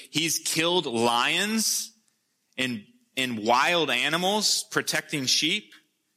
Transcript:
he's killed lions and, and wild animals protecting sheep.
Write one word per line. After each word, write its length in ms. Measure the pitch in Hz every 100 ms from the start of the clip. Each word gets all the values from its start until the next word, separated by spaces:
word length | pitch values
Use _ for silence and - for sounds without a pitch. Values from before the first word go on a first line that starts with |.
| -
he's 280 | 151 160 -
killed 460 | - 160 165 180 143
lions 1040 | 117 120 117 135 170 208 220 214 - - - _ _ _ _ _ -
and, 260 | 127 113 104 _ _ -
and 220 | 127 113
wild 500 | 104 123 151 175 147
animals 760 | 120 139 165 185 208 208 - -
protecting 540 | 151 - 156 - 151
sheep. 480 | 127 - 151 208 - - _ _ _